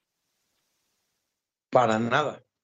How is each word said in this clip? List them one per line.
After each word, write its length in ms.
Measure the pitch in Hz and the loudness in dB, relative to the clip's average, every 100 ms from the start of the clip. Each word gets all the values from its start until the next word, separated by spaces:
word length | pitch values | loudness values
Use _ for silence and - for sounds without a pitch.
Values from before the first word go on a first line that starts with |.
| _ _ _ _ _ _ _ _ _ _ _ _ _ _ _ _ _ | _ _ _ _ _ _ _ _ _ _ _ _ _ _ _ _ _
Para 260 | 127 117 110 | 0 2 0
nada. 460 | 117 135 143 - _ _ | -2 -2 -4 -8 _ _